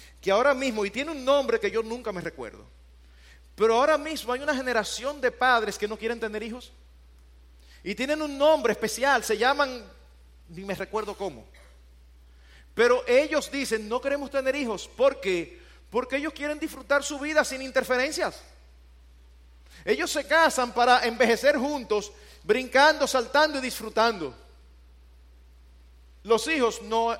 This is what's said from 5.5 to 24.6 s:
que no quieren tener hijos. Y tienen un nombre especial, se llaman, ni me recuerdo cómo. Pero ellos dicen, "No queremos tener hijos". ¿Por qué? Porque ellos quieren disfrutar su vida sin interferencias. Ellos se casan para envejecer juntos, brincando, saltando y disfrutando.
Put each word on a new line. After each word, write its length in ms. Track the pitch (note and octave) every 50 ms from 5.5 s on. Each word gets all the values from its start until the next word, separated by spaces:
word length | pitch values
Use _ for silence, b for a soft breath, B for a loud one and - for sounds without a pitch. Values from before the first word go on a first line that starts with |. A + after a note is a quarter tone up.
| B3 A#3 G#3+ G#3 -
que 100 | - G#3
no 100 | G#3 A3
quieren 220 | G#3+ A3 A3+ A#3+ A#3
tener 220 | A3+ A3 G#3 G#3+
hijos. 300 | A3+ G#3+ A3 B3 - - - - - - - - - - - - - - - - - - - b b b b b -
Y 100 | F3+ G3+
tienen 300 | - B3 C4+ D4+ D#4 D#4
un 120 | D4 C#4
nombre 380 | C4+ C#4+ D4+ D#4+ D4 A#3 A3+ G3
especial, 500 | - A3+ G#3+ - - B3 C#4 C#4 A#3+ -
se 140 | - A3
llaman, 460 | G3+ A3+ B3+ C#4 C#4+ C#4+ C4 B3+ A#3+ G#3 F#3+ - - - - - - - - - - - -
ni 140 | E3+ E3+ G3
me 100 | G3 F#3+
recuerdo 420 | - F#3+ - - G#3+ G#3+ G3+ G3
cómo. 300 | - G3+ F#3 C#3 A2+ A2 - - - - - - - - - - - - - - - - b b b b b b b b b -
Pero 340 | - A#3 B3 B3 B3 -
ellos 440 | - A#3+ C4 D4+ D4+ D#4 D4 - -
dicen, 360 | - C#4+ C4 - A3+ A3 G#3+
"No 140 | G#3 A3+ B3+
queremos 300 | - C#4 C#4 C#4+ C#4+ -
tener 240 | - C#4 C4 C4 C4
hijos". 320 | D4 C4+ A#3 G#3 E3+ -
¿Por 340 | - - - B3 C#4 C4 -
qué? 400 | - G3 F#3 E3+ E3 - B B B B B B B -
Porque 260 | - A#3 C4 B3+ B3+
ellos 160 | C#4+ C#4+ D#4+ D4
quieren 240 | - C#4+ D4 D4+
disfrutar 460 | D4+ D4+ D#4 - C4+ B3+ F#3+ C#4+ C#4+ C#4
su 160 | - D4+ C#4
vida 260 | C#4 D4+ D#4 D4+ C#4+
sin 160 | - C4+ C4
interferencias. 800 | C4 C4 - C4 C4 B3+ B3+ B3+ B3+ D4+ D4+ F4 E4+ G3 - - - - - - - - - - - - - - - - - - - - - - - - - - B B B B B
Ellos 260 | - - C4 E4+ D#4+
se 160 | - D4+ C#4
casan 480 | - D4 D#4+ E4 D4+ - C4 B3 A#3+ -
para 320 | A#3+ A#3+ B3+ B3 A3 -
envejecer 500 | A#3 A3+ A3+ B3 A3 A#3 G#3+ - C#4 D4
juntos, 560 | C#4 A#3 C#4+ D4 C#4 A#3 - G#3+ G#3 F#3+ - B B B B B B -
brincando, 640 | E3 A3 B3+ C4 B3 - C4 C#4+ D#4 D4+ D4+ C#4+
saltando 540 | - - B3+ A#3 - - C#4+ D#4 D#4 D4 C4+
y 20 |
disfrutando. 720 | B3+ B3 - - A3 A3 - A3 G#3+ A#3 A3 F#3+ D#3+ C3 B2 - - - - -